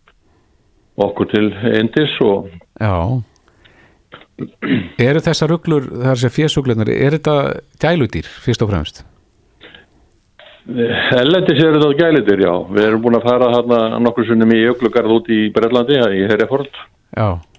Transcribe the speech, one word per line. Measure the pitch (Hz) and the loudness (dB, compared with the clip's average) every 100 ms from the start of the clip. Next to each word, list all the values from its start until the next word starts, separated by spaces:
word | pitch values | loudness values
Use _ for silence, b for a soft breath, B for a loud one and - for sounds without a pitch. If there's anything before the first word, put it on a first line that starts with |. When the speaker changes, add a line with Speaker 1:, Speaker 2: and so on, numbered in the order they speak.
| _ _ _ _ _ _ _ _ _ - | _ _ _ _ _ _ _ _ _ -4
Speaker 1:
og | 101 | -2
okkur | - 107 | -2 -2
til | 107 107 95 113 110 | 0 0 -2 -2 0
yndis | 113 156 147 - | 0 0 -2 0
og | 117 98 95 87 _ - | 0 0 -4 -18 _ -6
Speaker 2:
Já. | 110 90 87 127 107 _ _ b b b b b _ - - - - - - 120 90 - | -2 -2 -2 -4 -8 _ _ b b b b b _ -20 -20 -16 -16 -10 -4 -4 -4 -2
Eru | 120 156 | 0 2
þessar | 170 147 156 | 0 0 0
uglur, | 170 170 151 127 | -2 0 -2 -2
það | 120 127 | -4 -2
er | |
að | 123 | 0
segja | 123 - | 0 0
fésuglurnar, | 151 147 131 110 110 | -2 0 -2 -2 0
er | - 135 | 0 0
þetta | 151 151 147 139 - - - | 0 0 0 -2 -6 -12 -4
gæludýr | 151 170 120 80 - | -2 0 -2 -4 -10
fyrst | - - 113 | -8 -4 -2
og | 107 | -2
fremst? | 92 76 - - _ _ _ _ _ B B B _ _ _ _ _ - - | -2 -6 -12 -20 _ _ _ _ _ B B B _ _ _ _ _ -20 -20
Speaker 1:
Erlendis | - 120 117 - - 131 135 185 165 143 | -10 -4 -2 -2 0 0 2 2 2 2
eru | 160 151 | 4 4
þetta | 147 143 | 2 2
gæludýr, | 170 151 104 98 | 2 2 2 2
já. | 90 87 85 | 2 0 -2
Við | 101 107 | 0 2
erum | 110 | 2
búin | 120 117 | 2 0
að | 117 | 2
fara | 123 123 | 2 2
þarna | 120 120 117 113 113 | 2 2 0 0 0
nokkru | 120 113 113 | -2 0 0
sinnum | 113 113 | 2 4
í | 113 113 | 4 2
uglugarð | 120 113 117 110 | 0 0 0 2
út | 113 113 | 0 2
í | 110 107 | -2 0
Bretlandi, | 104 113 123 120 143 113 | 0 0 0 0 0 0
í | 95 101 | 0 0
Hereford. | 107 113 135 139 - - _ _ | 0 0 -2 -6 -14 -20 _ _
Speaker 2:
Já. | - 107 85 - | -4 -2 -4 -10